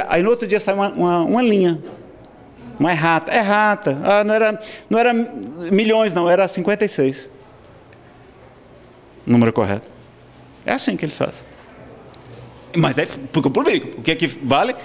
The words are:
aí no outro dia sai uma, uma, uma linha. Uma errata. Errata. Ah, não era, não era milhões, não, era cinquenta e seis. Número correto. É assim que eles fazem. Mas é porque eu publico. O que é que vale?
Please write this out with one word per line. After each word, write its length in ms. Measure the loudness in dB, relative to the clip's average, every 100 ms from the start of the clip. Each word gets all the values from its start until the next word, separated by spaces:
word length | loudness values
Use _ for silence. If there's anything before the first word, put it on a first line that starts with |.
| 0
aí 140 | 0
no 80 | 2
outro 180 | 0 0
dia 100 | -2
sai 160 | 0
uma, 140 | 0 -2
uma, 300 | 0 0 2
uma 220 | 2 2
linha. 380 | 2 4 2 0 -6 -18 -20 -20 -20 -20 -20 -20 -18 -2
Uma 140 | 0
errata. 420 | 2 2 0 0
Errata. 680 | 0 2 2 2 0 -2 -2
Ah, 220 | 2 2
não 100 | 2
era, 260 | 2 2 0 -10 -18 -2
não 100 | 2
era 140 | 2
milhões, 1000 | 2 -2 -8 -12 -10 0 2 4 2 2
não, 160 | 2 2
era 200 | 4 2
cinquenta 360 | 0 -2 0
e 40 | -2
seis. 400 | 0 0 0 -12 -20 -20 -20 -20 -20 -20 -20 -20 -20 -20 -20 -20 -20 -20 -20 -20 -20 -20 -12
Número 280 | 2 4 4
correto. 340 | 2 0 -2 -8 -20 -20 -20 -20 -20 -20 -10 -4
É 60 |
assim 240 | -2 -2 -4
que 80 |
eles 120 | -6 -4
fazem. 280 | -6 -6 -20 -20 -20 -20 -20 -20 -20 -20 -20 -20 -20 -20 -6 0
Mas 220 | 0 0
é 80 | -4
porque 420 | -6 -6 -2 0
eu 40 |
publico. 460 | 0 0 0 -4 -6
O 20 |
que 80 | -4
é 40 | -2
que 100 | -4
vale? 480 | -4 0 2 2 -4